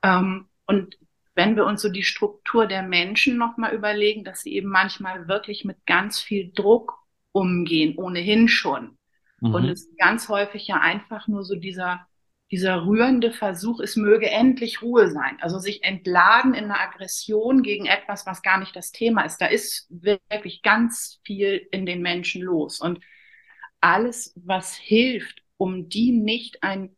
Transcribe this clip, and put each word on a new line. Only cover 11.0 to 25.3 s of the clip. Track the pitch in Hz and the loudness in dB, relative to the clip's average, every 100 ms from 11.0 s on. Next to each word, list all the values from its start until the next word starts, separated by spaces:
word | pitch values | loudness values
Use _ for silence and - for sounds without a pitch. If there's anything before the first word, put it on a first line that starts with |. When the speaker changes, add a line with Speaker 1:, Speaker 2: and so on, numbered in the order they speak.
| - 208 - | -8 -10 -6
Speaker 1:
nur | 202 185 | -6 -4
so | 190 | -8
dieser, | 185 185 180 180 _ _ _ _ _ | -8 -6 -6 -6 _ _ _ _ _
dieser | 185 190 180 170 | -2 0 0 2
rührende | 220 247 254 233 | 4 4 4 2
Versuch, | 233 208 175 208 233 | 0 -6 -4 -6 -6
es | - - | -4 0
möge | 208 220 202 | 4 4 4
endlich | 208 254 247 226 - | 4 4 4 -2 -6
Ruhe | 233 240 190 | 2 6 6
sein. | 151 131 - | 4 -4 -4
Also | 165 190 | -6 -4
sich | 190 208 185 | -6 -4 -4
entladen | 196 185 180 180 233 262 | -4 2 6 6 6 4
in | 226 208 | 0 -2
einer | 202 | -4
Aggression | 190 - 190 - - 214 226 262 | -4 -8 -12 -10 -2 -2 4 2
gegen | 214 202 196 | 2 -2 0
etwas, | 196 - 196 - | -2 -2 -10 -10
was | 185 | -6
gar | 196 190 | 0 0
nicht | 190 180 | -2 -12
das | - | -14
Thema | - 226 220 | -2 0 2
ist. | 165 - | 0 -2
Da | 180 | 0
ist | - - - - | 0 -4 -12 -14
wirklich | 175 180 202 _ 208 185 - | -6 -2 -2 _ -8 -8 -4
ganz | 214 220 233 - - - | 0 2 2 -2 -12 -16
viel | - 196 196 190 185 | -12 -2 0 -2 -4
in | 190 185 | -6 -4
den | 180 | -4
Menschen | 175 175 175 180 | -2 -2 -4 -6
los. | 180 170 147 - | -2 -2 -2 -4
Und | 170 175 _ - _ _ _ _ - _ | -6 -6 _ -20 _ _ _ _ -20 _
alles, | 175 185 240 233 - - | 2 4 0 -4 -14 -16
was | 175 190 - - | -4 -4 -4 -14
hilft, | - 214 254 233 - | 0 2 2 -2 -10